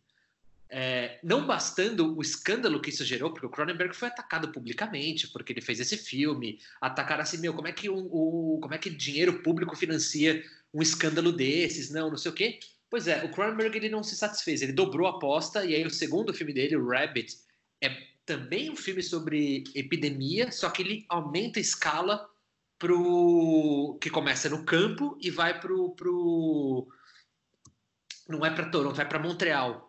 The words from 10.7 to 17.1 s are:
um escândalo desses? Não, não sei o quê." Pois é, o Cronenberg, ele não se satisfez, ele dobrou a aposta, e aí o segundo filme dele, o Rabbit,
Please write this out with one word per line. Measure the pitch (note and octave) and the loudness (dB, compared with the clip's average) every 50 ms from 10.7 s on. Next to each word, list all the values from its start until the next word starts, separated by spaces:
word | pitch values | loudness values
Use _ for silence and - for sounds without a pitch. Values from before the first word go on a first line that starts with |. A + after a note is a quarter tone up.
um | - D3+ D#3+ | 0 2 2
escândalo | - - - E3+ D#3+ D3+ E3 E3 E3+ | 2 4 2 2 2 2 4 4 4
desses? | E3+ F3 C3 C3 D3 E3+ F3 D3+ - D#3+ C3 C3 | 4 4 2 2 2 2 2 0 -2 -4 -6 -6
Não, | C#3+ D#3 D#3+ D#3 | -4 -2 -2 -2
não | D3 | -2
sei | C3+ - E3+ | -4 -4 -4
o | D#3+ | -2
quê." | - F#3+ A#3+ A3+ - - - _ _ _ | 0 0 0 -2 -4 -14 -20 _ _ _
Pois | - - - E3+ | -4 -4 -2 0
é, | E3+ D#3 C3+ - | 2 0 0 0
o | D#3+ | -2
Cronenberg, | - - G3+ A3 A3 A3 A3 A3 A3 | -2 0 0 0 2 2 0 0 0
ele | A3 G#3+ A3 | -2 -2 -2
não | G#3+ G#3+ G#3 | -2 -2 -4
se | - - | -4 -4
satisfez, | - - G#3 G#3+ - - - D3+ C3 | -2 -4 -4 -2 -2 -2 -2 0 0
ele | C3+ C3 | 0 0
dobrou | C3+ D#3 F#3+ F#3+ G3 E3 F3 | 2 4 2 4 4 2 2
a | F#3 F3 | 2 2
aposta, | F3+ D#3 C#3 C#3+ D#3+ D#3+ - - G#3+ G3 | 0 0 2 2 2 0 0 -2 -2 0
e | F3 D#3 | 2 2
aí | D3+ E3 | 2 0
o | D#3 | 0
segundo | - - E3 C3+ C#3+ F#3 A3+ G#3+ - | -2 -4 -2 0 0 0 0 0 -2
filme | - E3+ D3 C#3+ | -4 -4 -4 -2
dele, | C3 C3+ C#3+ C3+ | 0 0 2 2
o | D3 B2 | 2 2
Rabbit, | B2 B2 C3 D3 D#3 | 2 2 2 0 0